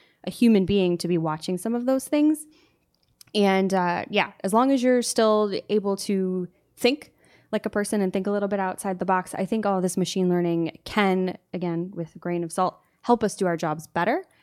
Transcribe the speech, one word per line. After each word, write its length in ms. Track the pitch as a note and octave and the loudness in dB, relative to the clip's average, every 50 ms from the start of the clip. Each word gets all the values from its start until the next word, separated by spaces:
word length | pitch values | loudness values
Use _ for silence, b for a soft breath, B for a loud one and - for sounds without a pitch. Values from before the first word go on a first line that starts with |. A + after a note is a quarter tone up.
| b b b b - | b b b b -12
a 40 | F#3+ | -12
human 340 | - - A#3+ B3 A3+ G3+ F#3+ | 0 4 4 6 6 6 4
being 320 | E3 G3+ G3+ F#3+ F3+ F3 E3+ | 4 2 2 2 2 0 0
to 80 | - E3+ | 0 -2
be 100 | F3+ E3+ | 0 0
watching 400 | D#3+ D#3+ D#3 D#3 - - F#3 F3+ | 0 -2 -4 -4 -4 -6 -6 -4
some 160 | - A#3 A#3 | -4 -4 -4
of 120 | A#3+ A#3+ | -2 -2
those 220 | B3 C4 C4+ C4 - | 0 0 -2 -2 0
things. 380 | - D4 D4 D4+ D#4 D4+ - b b b b b b b b b _ _ _ _ _ _ - _ - | 0 2 4 4 2 0 -4 b b b b b b b b b _ _ _ _ _ _ -20 _ 0
And, 400 | G#3 G3+ G3 F#3+ F#3+ F#3+ F#3+ F#3 | 2 4 4 4 4 2 2 2
uh, 320 | F#3+ F3 F3 F3 - - - | 0 0 0 -2 -2 -4 -2
yeah, 220 | - G3+ D#3+ - - - - | -2 -2 -2 -2 -4 -6 -4
as 100 | G3 F#3 | 0 2
long 180 | A3+ B3+ C4+ | 2 4 4
as 120 | C#4 C4 A#3+ | 2 2 4
you're 180 | B3+ B3+ B3 | 4 2 2
still 520 | A#3+ - - - A3+ A3 G#3+ G#3+ G#3+ G#3 F#3+ - - - | 2 0 0 2 4 4 4 4 2 0 -2 -6 -4 -2
able 260 | - G#3+ F#3+ G3+ G3 F#3+ | -2 0 0 0 -2 -4
to 500 | - - G3+ F#3+ F#3 F#3 F#3 F#3 F3+ F3 - _ _ _ _ | -2 -2 -2 0 0 0 -2 -4 -4 -6 -10 _ _ _ _
think 380 | - - A#3+ C#4 D4 - - b b b b b b b b | 0 0 0 0 0 -4 -14 b b b b b b b b
like 140 | - G#3+ - | -6 -6 -4
a 40 | G#3+ | -4
person 320 | - G#3+ G#3 - - G#3 | -4 -4 -2 -2 0 0
and 100 | G3 F#3+ | 0 0
think 160 | F3+ G3+ F#3 G3+ | 0 -2 -2 -2
a 40 | |
little 180 | G3+ G#3 G3+ G3 | -2 -2 -2 -2
bit 100 | G#3 G3 | -2 -2
outside 400 | F#3+ F#3 F#3 - - G3+ F#3+ F3+ | -2 -4 -6 -6 -6 -6 -6 -4
the 60 | F3+ | 0
box, 280 | F#3 F#3+ F#3 F3+ - - | 0 0 0 0 -2 -6
I 100 | - F#3+ | -6 -4
think 200 | F3+ - A3 G#3+ | -4 -4 -2 0
all 160 | G3+ G3 F#3+ | 0 0 0
this 160 | F3+ F#3 - - | 0 0 0 -2
machine 320 | F3+ - - G3 F#3 F3+ | -2 -2 0 0 2 2
learning 480 | F3+ F3 F3 F3 E3+ E3+ E3 D#3+ - - _ | 2 2 2 0 0 0 -2 -4 -6 -10 _
can, 520 | - - A3 G3+ F#3+ F#3+ F#3 F#3 F#3 F3+ - _ _ - | -6 -2 0 2 2 2 0 -2 -4 -6 -10 _ _ -10
again, 380 | F3+ F3 F3 E3 E3 F3 F3+ G3+ | -6 -6 -4 -4 -4 -6 -6 -8
with 200 | F3 E3 D#3+ _ | -10 -10 -10 _
a 40 | F3 | -10
grain 240 | - F3+ F3 F3 E3+ | -8 -6 -4 -4 -4
of 80 | E3 | -4
salt, 280 | - - F#3 F3+ - - _ _ _ _ | -2 -2 -2 -2 -2 -6 _ _ _ _
help 220 | - - A#3+ A#3 A3+ | 0 0 2 2 2
us 120 | G3+ - | -2 -2
do 100 | - G3 | -2 -2
our 120 | F3+ E3+ D#3+ | 0 0 -2
jobs 300 | - D#3+ D3+ D#3+ D#3+ - | -2 -4 -4 -6 -8 -8
better. 360 | _ E3+ F3 G#3 C4 F4+ F#4+ - _ _ | _ -2 0 0 0 -2 -4 -8 _ _